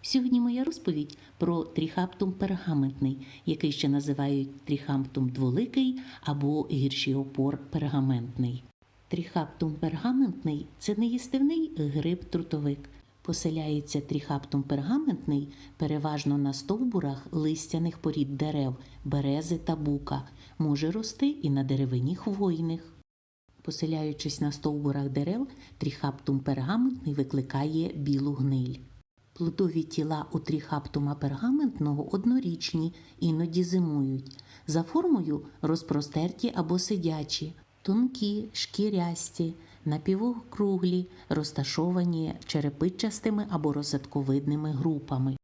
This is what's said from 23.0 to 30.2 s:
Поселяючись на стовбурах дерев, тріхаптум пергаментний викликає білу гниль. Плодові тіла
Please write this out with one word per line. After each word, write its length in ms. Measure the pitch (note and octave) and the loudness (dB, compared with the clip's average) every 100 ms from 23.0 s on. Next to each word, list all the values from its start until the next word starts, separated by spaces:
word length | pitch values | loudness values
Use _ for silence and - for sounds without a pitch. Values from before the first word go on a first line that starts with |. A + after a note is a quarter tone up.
| - _ _ _ _ _ | -20 _ _ _ _ _
Поселяючись 800 | - E3 D#3+ D#3+ D3+ D3 D3+ - | -10 -4 -2 0 -2 -4 -6 0
на 100 | D3 | -2
стовбурах 580 | C#3+ D3+ D3 D3 C#3+ C#3 | 0 -2 0 0 0 0
дерев, 380 | C3+ D3 G#3+ C4+ - - - | 0 0 -2 -4 -8 -20 -4
тріхаптум 600 | D#3 - C#3 C#3 - C#3 | -4 -2 -4 -2 0 0
пергаментний 760 | C3+ C3+ C3 A3 B3+ B3+ E3 | 0 -2 0 2 2 2 -2
викликає 800 | C#3+ C3+ C#3 C3 C3+ D3 D#3+ E3 D3+ | 0 0 0 0 0 0 0 0 -2
білу 380 | C#3+ C#3 C#3+ | 0 2 2
гниль. 420 | C3+ C3+ C3+ B2+ C3 - - _ _ _ | 0 2 2 0 -4 -12 -20 _ _ _
Плодові 500 | - E3+ F3 F#3 D#3+ | -4 -4 2 2 2
тіла 420 | D#3+ - D3+ D3+ | -2 -2 0 -2